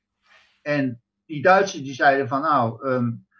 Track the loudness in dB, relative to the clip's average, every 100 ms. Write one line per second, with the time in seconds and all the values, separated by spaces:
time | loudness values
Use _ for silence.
0 | _ _ _ _ _ _ -4 -2 -4 -6
1 | _ _ -14 0 4 4 2 -4 -12 0
2 | 2 2 0 -2 0 0 0 -4 -4 -2
3 | -2 -4 -14